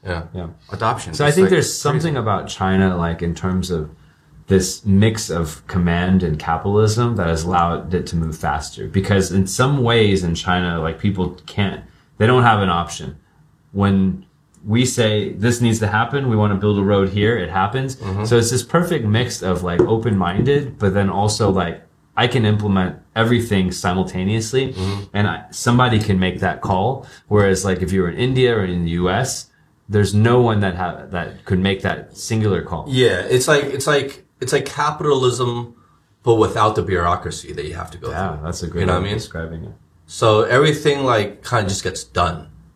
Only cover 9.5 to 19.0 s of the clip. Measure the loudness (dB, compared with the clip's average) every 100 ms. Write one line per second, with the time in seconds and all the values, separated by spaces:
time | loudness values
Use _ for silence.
9.5 | 0 0 2 2 4 4 2 0 -2 0
10.5 | 0 0 -2 -4 -2 -2 0 -4 -6 -10
11.5 | -4 -4 -4 -14 _ _ _ 4 6 6
12.5 | 4 2 0 -2 -8 -12 -14 _ _ _
13.5 | _ _ 0 2 4 2 -2 -10 _ _
14.5 | _ -2 2 2 2 0 0 -2 -2 0
15.5 | 2 2 2 0 0 0 -2 0 2 2
16.5 | 2 2 2 2 2 2 2 0 0 -2
17.5 | -2 -2 -2 -6 -8 -6 -4 2 2 2
18.5 | -2 0 0 0 0